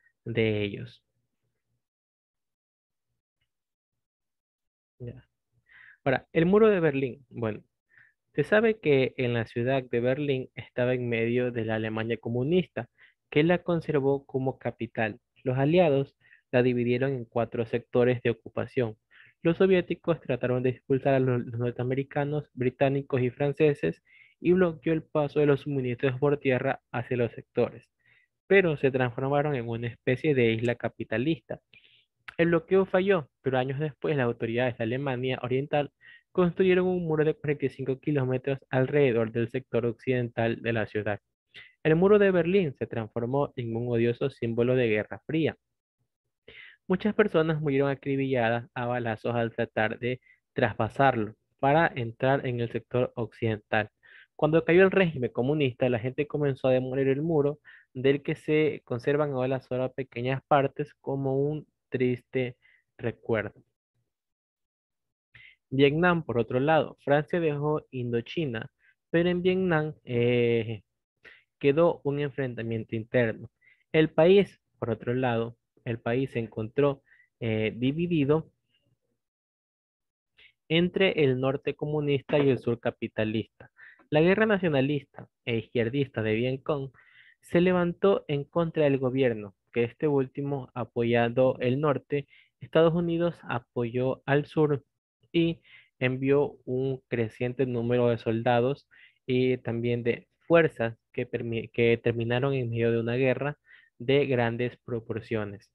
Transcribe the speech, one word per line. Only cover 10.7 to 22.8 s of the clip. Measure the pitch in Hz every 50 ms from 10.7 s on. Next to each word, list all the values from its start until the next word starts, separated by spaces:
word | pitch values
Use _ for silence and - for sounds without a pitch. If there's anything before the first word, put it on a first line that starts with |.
| _ - 123 123 127
en | 123 123 120
medio | 117 113 113 117 120 123 123 123
de | 120 120 110
la | 110 110
Alemania | 110 110 110 110 110 110 113 117
comunista, | - - 120 117 123 123 - 170 185 175 - _ - 123 - _ _ - - _ _ _ _
que | - 147 156
la | 170 180 175
conservó | - - 175 165 156 - 151 143 131 139 139 139 139
como | - - 135 131 135 123 -
capital. | - 123 - _ 117 110 _ - 113 110 104 120 _ _ _ _ _
Los | 131 127 131
aliados | 139 143 160 180 180 156 139 139 139 135 _ _ _ _ - _ _ _
la | - 127 123
dividieron | 127 123 120 120 120 123 123 131 139 139
en | 127 117
cuatro | - _ 120 113 - - 120 117
sectores | 117 - 120 - _ - 123 120 123 123 117 -
de | 120
ocupación. | 113 - _ - _ - 110 113 - - 123 110 107 _ _ _ _ - - - _ _
Los | - 165 170 -
soviéticos | 190 190 190 180 175 - 175 - _ - 165 160
trataron | - - 131 120 - 123 123 127 127
de | 127
expulsar | 123 - _ _ 139 131 - 143 135
a | 135
los, | 131 131 127 123 117
los | 131 117 113
norteamericanos, | 123 120 120 - 123 123 131 131 139 - - 151 143 143 147 151 143 _ _
británicos | - 120 127 - _